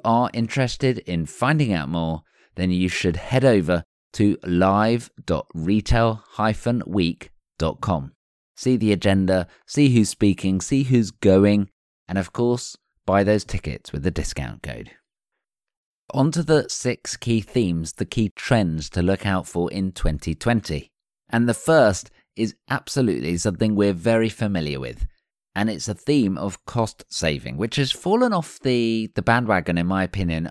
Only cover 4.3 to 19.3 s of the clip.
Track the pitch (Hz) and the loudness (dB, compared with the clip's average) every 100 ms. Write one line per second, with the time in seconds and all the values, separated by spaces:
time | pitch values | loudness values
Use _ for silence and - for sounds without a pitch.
4.3 | - - 87 95 98 110 120 117 - - | 0 0 2 4 4 2 0 -4 -16 -4
5.3 | 80 - 80 80 107 - 117 113 110 - | -4 -4 -6 0 0 2 2 2 0 -10
6.3 | - 110 110 123 120 - 98 85 - - | -4 -2 -2 -2 -4 -2 0 0 -2 -14
7.3 | _ _ _ 80 - - 82 67 _ _ | _ _ _ -4 -4 -4 -4 -6 _ _
8.3 | _ _ - 131 123 107 98 104 98 95 | _ _ -6 0 2 2 2 4 4 4
9.3 | 92 87 _ _ - 143 120 101 - 104 | 0 -2 _ _ 2 6 6 4 2 2
10.3 | 90 95 95 - 135 131 127 104 - 98 | 2 0 -2 0 -2 2 2 2 2 4
11.3 | 95 104 104 98 _ _ _ - 95 90 | 6 6 4 0 _ _ _ -8 -6 -6
12.3 | - 120 120 - - _ _ - 98 101 | -2 0 -2 -6 -16 _ _ 0 2 4
13.3 | 104 - - 76 62 - 73 80 - - | 2 0 -6 -6 -10 -10 -4 -4 -2 -6
14.3 | - 64 - - 57 - - _ _ _ | -6 -8 -10 -12 -12 -14 -20 _ _ _
15.3 | _ _ _ _ _ _ _ _ 123 143 | _ _ _ _ _ _ _ _ 0 0
16.3 | 165 156 156 - - 123 120 - - 120 | 0 2 2 2 -4 -4 -6 -10 -8 -2
17.3 | 113 101 123 98 82 78 - - - 107 | -2 0 -2 0 -2 -4 -6 -4 -2 -2
18.3 | - - 120 90 78 - 92 87 95 101 | -4 0 2 2 -2 -4 0 0 0 -2